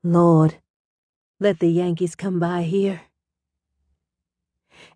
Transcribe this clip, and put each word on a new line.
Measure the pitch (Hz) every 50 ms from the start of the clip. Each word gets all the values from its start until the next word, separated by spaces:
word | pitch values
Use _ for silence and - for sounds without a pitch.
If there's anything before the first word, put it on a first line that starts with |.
"Lord, | - 170 170 170 170 170 165 156 156 156 - _ _ _ _ _ _ _ _ _ _ _ _ _ _ _ _ _
let | 190 202 190 -
the | 180 170
Yankees | 165 175 180 180 170 165 180 165 -
come | - 185 196 185 175
by | 170 170 180 175
here." | 170 160 180 196 196 196 190 165 - _ _ _ _ _ _ _ _ _ _ _ _ _ _ _ _ _ _ _ _ _ _ _ _ _ _ _ _ _ _ _ _ _ _ _ - _ _